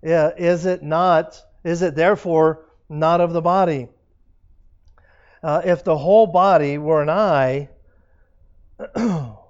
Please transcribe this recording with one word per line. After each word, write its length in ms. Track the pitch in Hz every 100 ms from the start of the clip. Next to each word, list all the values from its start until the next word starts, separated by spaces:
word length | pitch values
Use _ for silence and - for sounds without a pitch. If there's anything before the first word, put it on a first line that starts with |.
uh, 280 | 160 165 147 175
is 300 | 170 175 180
it 160 | 180
not, 580 | 147 160 180 160 - - _ _
is 200 | 165 170
it 120 | 175
therefore 680 | 147 175 202 180 160 160 156 _ _ _
not 320 | 151 160 175
of 120 | 175
the 100 | 170
body? 460 | 170 190 180 143 117 _ _ _ _ _ _ _ _ _ _ _ _ _ _ _
Uh, 180 | 160 147
if 200 | 185 175
the 120 | - 151
whole 300 | 156 214 214
body 520 | 175 196 170 143 147
were 240 | 151 156
an 80 | 147
eye, 580 | 180 208 147 131 139 139 - _ _ _ _ _ _ _ _ _ -
<clears throat> 560 | - - 233 165 123 107